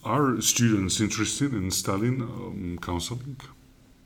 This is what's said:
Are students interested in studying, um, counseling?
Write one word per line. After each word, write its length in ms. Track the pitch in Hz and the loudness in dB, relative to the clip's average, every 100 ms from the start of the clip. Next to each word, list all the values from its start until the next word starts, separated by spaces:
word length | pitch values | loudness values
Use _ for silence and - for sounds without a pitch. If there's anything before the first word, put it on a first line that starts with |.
Are 360 | 110 131 139 113 | -2 2 4 2
students 600 | 110 - 120 104 95 - | 2 4 6 4 2 2
interested 520 | 104 - 101 - 143 | 0 0 -2 0 0
in 160 | 113 95 | 0 -2
studying, 500 | 98 - 98 120 131 | -2 0 0 0 0
um, 560 | 117 95 92 95 90 85 | -4 -8 -8 -6 -6 -6
counseling? 560 | - 90 - 120 135 127 - - - - - - | -4 -4 -4 -8 -10 -12 -16 -20 -20 -20 -20 -20